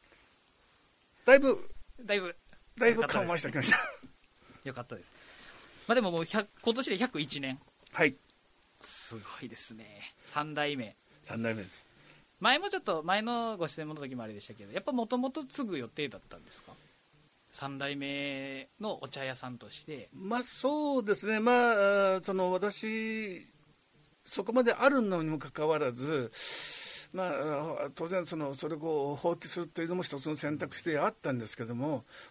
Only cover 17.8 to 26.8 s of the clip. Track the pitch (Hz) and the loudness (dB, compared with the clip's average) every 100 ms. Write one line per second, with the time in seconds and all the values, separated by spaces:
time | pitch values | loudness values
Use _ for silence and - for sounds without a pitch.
17.8 | 139 143 139 139 143 135 135 135 - - | -4 -4 -4 -4 -4 -4 -6 -10 -12 -8
18.8 | 208 - 127 139 131 127 127 120 104 - | -6 -6 -8 -6 -6 -6 -10 -12 -14 -14
19.8 | - 135 95 139 190 240 247 - 262 302 | -12 -12 -12 -10 -4 -2 -4 -2 0 2
20.8 | 294 269 208 196 196 220 233 247 240 214 | 2 2 2 0 0 2 6 6 6 6
21.8 | 196 202 196 190 202 190 180 185 202 - | 6 6 6 4 0 2 2 2 0 -2
22.8 | 220 220 220 220 208 170 - - _ _ | -4 -2 -2 -4 -6 -10 -16 -20 _ _
23.8 | _ _ - _ - - 190 247 233 - | _ _ -20 _ -8 -6 0 4 4 6
24.8 | 262 277 208 175 160 151 147 - 156 151 | 6 6 4 2 2 -2 -4 0 2 4
25.8 | 135 120 143 147 113 - - - - - | 2 0 0 0 -2 -4 -6 -4 -6 -6